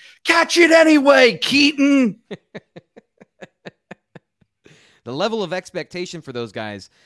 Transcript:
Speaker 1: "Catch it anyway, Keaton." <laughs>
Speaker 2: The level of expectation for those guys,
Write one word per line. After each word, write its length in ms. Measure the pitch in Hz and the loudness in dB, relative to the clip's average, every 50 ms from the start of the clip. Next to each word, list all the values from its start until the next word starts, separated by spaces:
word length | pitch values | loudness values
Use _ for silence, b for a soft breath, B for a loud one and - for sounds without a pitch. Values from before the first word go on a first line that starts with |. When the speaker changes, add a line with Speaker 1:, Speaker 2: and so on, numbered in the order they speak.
| B B B B B | B B B B B
Speaker 1:
"Catch 320 | - 330 339 330 330 - | -2 -2 0 -2 0 0
it 160 | 339 349 320 320 | 2 2 4 4
anyway, 640 | 330 320 320 311 294 262 277 277 269 262 240 202 - | 4 4 6 4 4 4 4 4 6 4 4 2 0
Keaton." 800 | - - - 277 294 285 311 277 277 285 277 277 262 220 170 - _ - | -4 -2 0 2 2 2 0 0 0 2 2 2 2 0 -2 -6 _ -18
<laughs> 20 | 208 - _ _ - 202 - _ - 170 - _ _ _ - _ _ _ - _ _ _ - - _ _ - 175 - _ _ - - _ _ _ - - _ _ _ _ _ _ _ _ _ b b b b b b b b | -18 -18 _ _ -20 -20 -20 _ -20 -20 -20 _ _ _ -20 _ _ _ -20 _ _ _ -20 -20 _ _ -20 -20 -20 _ _ -20 -20 _ _ _ -20 -20 _ _ _ _ _ _ _ _ _ b b b b b b b b
Speaker 2:
The 80 | 117 123 | -12 -8
level 320 | 147 185 220 214 226 196 | -4 -4 -4 -4 -4 -6
of 80 | 160 175 | -6 -8
expectation 680 | 185 180 - - 175 151 - - 175 180 175 - 165 | -10 -10 -10 -12 -12 -12 -12 -12 -12 -12 -12 -14 -16
for 120 | - - 123 | -16 -12 -10
those 180 | 120 117 113 | -10 -10 -10
guys, 400 | 98 120 110 107 104 101 92 - b b b | -10 -12 -12 -10 -12 -14 -16 -20 b b b